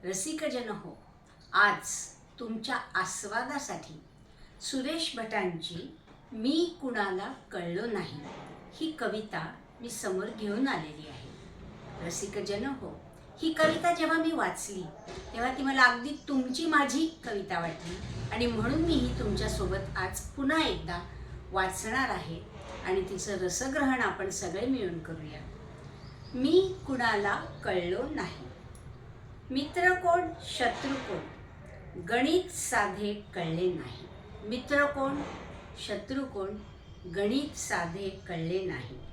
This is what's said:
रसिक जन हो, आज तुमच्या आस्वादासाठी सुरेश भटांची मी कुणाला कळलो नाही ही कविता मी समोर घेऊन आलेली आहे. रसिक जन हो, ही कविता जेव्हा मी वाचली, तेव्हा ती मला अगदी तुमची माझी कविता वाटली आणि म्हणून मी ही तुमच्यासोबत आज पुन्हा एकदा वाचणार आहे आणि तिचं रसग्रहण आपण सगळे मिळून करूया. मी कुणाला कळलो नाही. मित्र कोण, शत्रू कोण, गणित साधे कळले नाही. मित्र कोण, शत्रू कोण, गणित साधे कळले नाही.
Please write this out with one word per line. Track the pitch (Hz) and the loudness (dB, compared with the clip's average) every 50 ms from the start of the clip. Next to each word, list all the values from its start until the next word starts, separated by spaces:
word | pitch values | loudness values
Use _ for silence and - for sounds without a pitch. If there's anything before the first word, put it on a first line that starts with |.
| - 175 | -4 -2
रसिक | 190 196 - 311 311 302 311 | -2 -2 -2 -2 -2 -2 -2
जन | 285 247 247 233 220 | 0 0 -2 -2 -2
हो, | 202 165 - 180 - - - - - - - - - - - - - | -6 -6 -6 -12 -14 -14 -18 -20 -20 -20 -20 -20 -20 -20 -16 0 6
आज | - 101 208 - - - - - - - - - - - - - - | 6 8 8 6 2 -2 -6 -6 -6 -6 -10 -12 -18 -20 -20 -12 -10
तुमच्या | 240 220 226 220 - 262 254 | -6 -6 -6 -6 -4 -2 -4
आस्वादासाठी | 233 - - - 190 185 - - - - 196 208 233 254 262 294 277 - - 185 165 156 - 160 151 - - - - - - - - - - - - | -4 -4 -2 0 0 0 0 -2 -6 -6 -2 -2 -2 -2 -2 -4 -4 -4 -4 -6 -6 -8 -10 -14 -16 -16 -20 -20 -20 -20 -20 -20 -20 -20 -20 -18 -10
सुरेश | - - - 269 254 285 320 330 320 - - | -6 -2 -2 0 0 0 0 0 -2 -2 -2
भटांची | 233 226 214 220 208 190 180 170 160 - - 170 165 - - - - - - - - - - | -4 -4 0 0 2 2 2 0 -2 -6 -6 -8 -8 -8 -10 -14 -16 -20 -20 -20 -20 -16 -10
मी | - 220 220 262 311 330 349 330 - - | -6 0 2 4 4 4 4 2 0 -4
कुणाला | 269 254 226 214 202 190 185 185 202 247 269 - - - | -4 -2 0 0 0 2 0 -2 -2 -4 -8 -10 -12 -8
कळलो | - 185 175 170 170 190 226 | -6 -4 -2 -2 -2 0 0
नाही | 233 220 190 165 - - - - - - - - - - - - - - | 0 0 -2 -2 -4 -6 -10 -10 -10 -10 -12 -12 -12 -14 -16 -16 -18 -6
ही | - 311 320 | -4 -4 -4
कविता | 311 - 240 208 196 214 208 - - 160 160 160 - - - - - - | -2 -2 -2 -2 -2 -2 -4 -4 -6 -6 -6 -6 -8 -12 -18 -20 -16 -12
मी | 240 233 | -10 -10
समोर | - - - 202 185 185 208 | -8 -4 -2 0 0 0 -2
घेऊन | 226 226 220 208 202 202 226 269 | -2 -4 -4 -2 -2 2 2 2
आलेली | 277 - 170 156 151 151 156 151 | 2 2 0 -2 -6 -8 -10 -12
आहे. | 151 139 127 - - - - - - - - - - - - - - - - - | -12 -12 -12 -12 -14 -14 -14 -16 -16 -16 -14 -14 -14 -14 -14 -14 -12 -10 -6 -6
रसिक | 175 170 - 208 202 202 | -4 -4 -4 -4 -4 -4
जन | 202 190 202 202 208 240 | -4 -2 -2 -2 0 0
हो, | 277 277 - - - - - - - - - - - - | -2 -2 -4 -6 -10 -10 -12 -16 -18 -20 -20 -20 -20 -8
ही | - 320 320 320 | 0 0 0 4
कविता | - 311 311 320 - - 349 339 | 6 6 6 6 6 4 4 4
जेव्हा | - 320 294 320 | 4 4 4 4
मी | 330 320 320 | 4 4 4
वाचली, | 330 262 202 180 - - - - 202 185 175 156 - - - - - - - - - | 4 2 2 0 0 -4 -6 -6 -6 -6 -6 -8 -10 -14 -14 -12 -12 -10 -10 -8 -4
तेव्हा | 233 240 262 262 | -2 0 0 0
ती | 277 269 | 0 0
मला | 269 269 269 254 | 2 8 10 10
अगदी | 247 240 240 240 294 285 - - | 10 8 6 -2 -4 -6 -6 -4
तुमची | - 285 262 254 262 262 - 330 | 0 2 2 2 2 0 0 2
माझी | 320 311 277 277 269 220 294 320 320 - - - | 6 8 8 6 6 4 2 2 2 0 -4 -6
कविता | 240 202 202 185 - 185 170 | -4 -2 -2 -2 0 0 0
वाटली | 165 165 160 - - 170 180 196 - - - - - - | 0 -2 -4 -4 -8 -8 -6 -6 -6 -6 -6 -4 -4 -2
आणि | - 226 240 | 0 2 2
म्हणून | 240 233 214 214 240 285 320 | 2 4 2 2 4 4 4
मी | 320 339 320 | 6 6 6
ही | 262 247 247 240 - | 6 6 4 2 0
तुमच्यासोबत | - 214 208 208 214 214 - - 196 185 190 196 196 - - | 2 2 2 2 2 0 0 0 0 0 0 0 -2 -4 -2
आज | - - - - - | -2 -2 -2 -2 -4
पुन्हा | - - - - 269 269 311 320 311 | -6 -6 -4 0 2 2 4 4 4
एकदा | 247 185 160 160 170 175 175 170 - - - - - - - - - | 2 2 -2 -2 -4 -4 -6 -6 -8 -10 -12 -12 -12 -12 -12 -12 -2
वाचणार | 185 190 185 190 190 - - 220 226 262 247 240 | 2 2 2 2 0 -2 -4 -2 2 2 2 2
आहे | 202 165 156 - 165 - - - - - - - - - - | 0 -2 -4 -6 -8 -8 -10 -12 -14 -14 -12 -10 -10 -6 0
आणि | 180 190 196 185 196 | 2 2 2 2 0
तिचं | 208 180 - 208 202 | -2 -4 -2 -2 -2
रसग्रहण | 180 185 180 170 - 247 269 269 302 277 262 262 247 | 0 0 0 0 0 0 0 2 4 4 4 4 4
आपण | 220 196 170 - 190 196 | 2 0 0 0 -4 -4
सगळे | 175 - 202 175 165 196 233 | -2 -2 -4 -2 -2 0 2
मिळून | 262 269 240 208 175 170 165 | 2 2 2 2 0 -2 -4
करूया. | 156 165 160 156 156 151 - - - - - - - - - - - - - - - - - - - - - | -6 -6 -8 -8 -8 -10 -10 -10 -10 -10 -12 -12 -12 -14 -14 -14 -14 -14 -14 -14 -14 -14 -14 -14 -14 -6 -2
मी | 247 262 302 339 370 381 370 - - - | 2 6 8 10 8 8 8 0 -4 -2
कुणाला | - 262 240 240 226 214 202 202 202 220 - - - - - - | -2 0 4 4 4 4 4 4 4 2 2 -2 -6 -10 -6 -2
कळलो | 220 196 180 175 175 185 214 262 294 | 0 2 2 2 2 0 0 0 -2
नाही. | 311 240 185 160 - - - - - - - - - - - - - - - - - - - - - - - - | -2 -4 -4 -4 -6 -8 -10 -12 -12 -14 -14 -16 -16 -14 -14 -14 -14 -14 -16 -16 -16 -16 -16 -16 -16 -16 -8 -2
मित्र | 262 269 294 311 - 349 349 359 370 | -2 0 0 0 0 6 6 6 6
कोण, | 359 359 349 339 359 349 320 - - - | 6 6 6 6 6 6 2 -4 -6 -8
शत्रू | - - - 247 233 - - - 269 269 | -6 0 2 2 2 2 0 -2 -2 -2
कोण, | 262 - - 190 156 - - - - - - - - - - - - - - - 185 | -2 -2 -4 -4 -4 -4 -8 -12 -14 -14 -16 -16 -16 -16 -14 -14 -14 -14 -12 -10 -10
गणित | 175 175 226 247 269 302 330 370 359 - | -2 2 4 4 6 6 6 4 4 2
साधे | - - - - 247 226 208 190 185 202 208 208 208 208 - - - | -6 -6 -2 2 2 4 4 2 0 -2 -2 -2 -2 -4 -8 -8 -4
कळले | 190 165 160 160 170 185 185 170 | -2 0 0 2 4 4 2 2
नाही. | 156 - - - - - - - - - - - - - | 0 -4 -6 -10 -10 -12 -14 -14 -16 -14 -14 -14 -10 -6
मित्र | 208 233 247 - - 285 285 285 | -4 -4 -4 0 2 6 6 6
कोण, | 285 - 277 269 269 285 294 285 - - - - - - - - - - - - | 6 4 2 0 2 2 0 -4 -6 -8 -10 -10 -12 -12 -14 -14 -14 -12 -12 -6
शत्रू | - 208 190 - - 262 269 269 | -4 -4 -4 -2 -2 -2 -2 -2
कोण, | - - 202 190 196 208 208 - - - - - - - - - 180 | -2 -4 -4 -4 -4 -4 -8 -10 -14 -16 -18 -18 -18 -18 -14 -10 -4
गणित | 170 196 202 208 240 285 294 294 - | 0 2 2 4 4 2 0 0 -4
साधे | - - - 214 180 170 170 170 196 202 190 | -6 -2 -2 0 0 0 -2 -4 -4 -4 -4
कळले | 185 - - - 175 165 160 165 180 190 190 | -6 -6 -8 -6 -4 -2 0 0 0 0 0
नाही. | 180 156 131 127 - 127 127 - - | 0 -4 -4 -6 -8 -10 -10 -12 -12